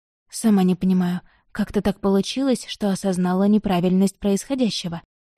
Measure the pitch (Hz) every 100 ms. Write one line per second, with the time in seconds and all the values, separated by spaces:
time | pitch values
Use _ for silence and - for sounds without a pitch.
0 | _ _ _ - 226 202 180 180 185 185
1 | 180 180 - _ _ - 202 202 202 -
2 | 202 196 - 254 269 233 - - 202 185
3 | 196 180 180 185 202 214 202 180 180 185
4 | 196 - 202 196 - 269 226 - 175 165
5 | - _ _